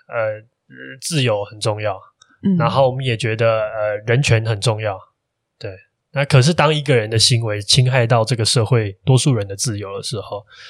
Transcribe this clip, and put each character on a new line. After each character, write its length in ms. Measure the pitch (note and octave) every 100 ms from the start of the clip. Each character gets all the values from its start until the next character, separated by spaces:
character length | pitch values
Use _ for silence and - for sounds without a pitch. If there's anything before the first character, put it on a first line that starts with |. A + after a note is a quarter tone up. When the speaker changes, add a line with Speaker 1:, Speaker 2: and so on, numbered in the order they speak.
| -
Speaker 1:
呃， 360 | A#2 A2 G#2+ A2 _ _ C3 C3 C3
自 220 | - D#3+
由 220 | B2 G#2
很 160 | G2+ G#2+
重 200 | A2 G#2+
要， 160 | G#2 F#2+ - _ _ _
Speaker 2:
嗯。 140 | G3 F3
Speaker 1:
然 120 | A#2
后 220 | B2+ C3
我 60 | B2+
们 80 |
也 120 | C3 A2
觉 200 | A2+ A2
得， 240 | A2+ A2
呃， 360 | G#2+ A2 G#2+ G#2 A2
人 120 | B2
权 240 | - A2+
很 160 | A2+ G#2
重 200 | A2+ G#2+
要， 180 | G#2+ F#2 - _ _ _ _ -
对。 140 | G#2 F#2 _ _ _
那 140 | C3+
可 180 | C#3+ C3+
是 100 | C#3
当 220 | D#3+ D3+
一 80 | D3+
个 140 | C#3+ D3+
人 120 | A2
的 80 | A2
行 280 | - A#2
为 180 | A2+ G#2
侵 260 | G2+ C3+ B2+
害 160 | C3
到 200 | A#2 A#2
这 100 | A2
个 100 | A#2+
社 220 | G#2+ A#2+ G#2+
会 320 | A#2+ G2+ -
多 120 | - B2+
数 160 | D3
人 120 | A2+ G2
的 80 |
自 240 | G2 B2 G2+
由 180 | G2 G2
的 60 |
时 180 | - G#2
候， 240 | - G2+ - -